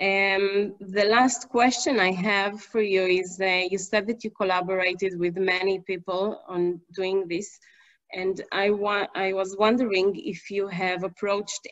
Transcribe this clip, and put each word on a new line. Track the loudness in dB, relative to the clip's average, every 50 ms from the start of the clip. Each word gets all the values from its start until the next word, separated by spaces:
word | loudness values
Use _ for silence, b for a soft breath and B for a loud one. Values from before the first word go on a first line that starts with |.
Um, | -2 0 2 2 2 2 2 2 2 2 2 2 0 0 -4 -12
the | -14 -6 0 2 2
last | 4 6 6 6 4 2 -2 -8 -2
question | 2 4 4 4 2 2 0 0 2 4
I | 4 2 2
have | 0 0 2 2 2 0 0 -4 -6 -14
for | -4 -2 0
you | 0 2 2 2 4
is, | 4 2 2 0 -2 -4 -2
uh, | 0 2 2 2 0 0
you | -2
said | -4 -4 0 0 0 0
that | 0 -6 -6 -6
you | -12
collaborated | -4 _ 0 0 0 0 0 0 -2 0 0 0 -2 -2 -4 -4 -2 -2
with | -2 -2 0
many | 0 0 0 0 2 0 0 0 -2
people | -4 -6 -8 -8 -4 -4 -2 -2 -2 -2 -4 -6 -12 -8
on | -2 0 0 0 0 -4 -8 _ -8
doing | -4 -2 0 0 0 0 -2
this. | -4 -6 -6 -8 -14 -20 b b b b b b b b b _ -10
And | -6 -4 -4 -4 -4 -8 -6
I | -2 0 2 2
wa-, | 0 0 0 -2 -2 -2 -2 -4 -4
I | -4 -2 -2 0
was | -2 -4 -4 0 2
wondering | 2 4 4 4 2 0 2 2 2 2 0
if | 0 -6 -8 -8 -8 -10 -8
you | -4 -4 -4 -4
have | -4 -4 -2 -2 -2 -2 -4
approached | -8 -8 -6 -4 -2 -2 -2 -4 -8 -10 -12 -12 -6